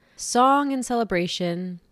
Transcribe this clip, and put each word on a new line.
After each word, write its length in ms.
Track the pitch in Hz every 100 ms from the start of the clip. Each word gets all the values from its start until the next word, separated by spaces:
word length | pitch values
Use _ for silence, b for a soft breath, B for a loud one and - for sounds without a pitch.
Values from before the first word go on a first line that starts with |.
| b b
song, 560 | - 240 269 277 285
and 120 | 269
celebration. 960 | 233 240 220 180 175 - 175 170 185 175 _